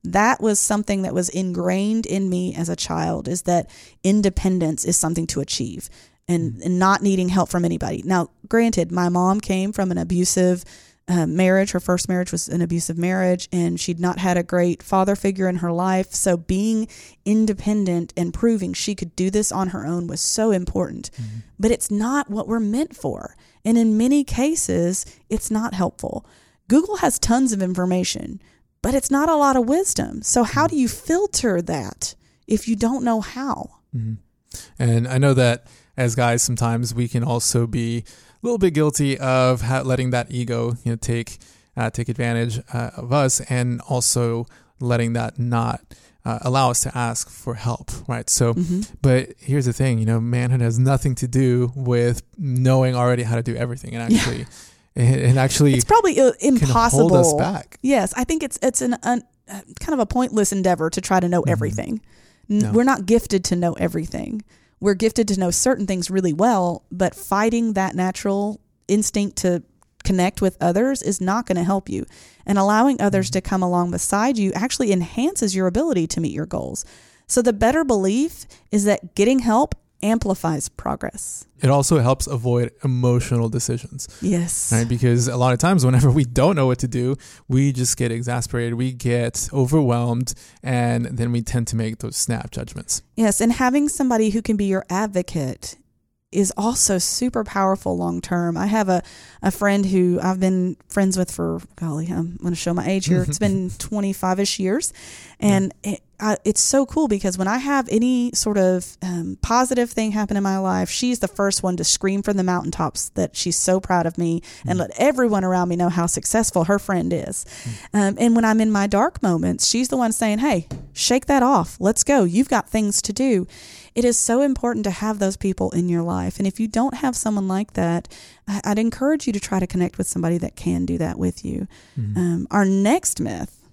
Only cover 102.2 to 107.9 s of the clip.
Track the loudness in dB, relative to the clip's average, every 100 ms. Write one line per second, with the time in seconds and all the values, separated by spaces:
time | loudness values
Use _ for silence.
102.2 | -6 -4 -6 -4 -2 -2 0 -2 2 2
103.2 | 2 0 0 0 -4 -8 -6 -2 -2 -2
104.2 | -2 0 0 -2 -2 -2 -4 -10 -20 -20
105.2 | -20 -2 2 2 0 -6 -8 -8 _ _
106.2 | -2 0 0 0 2 2 2 0 0 0
107.2 | -2 -2 -2 -2 0 -2 0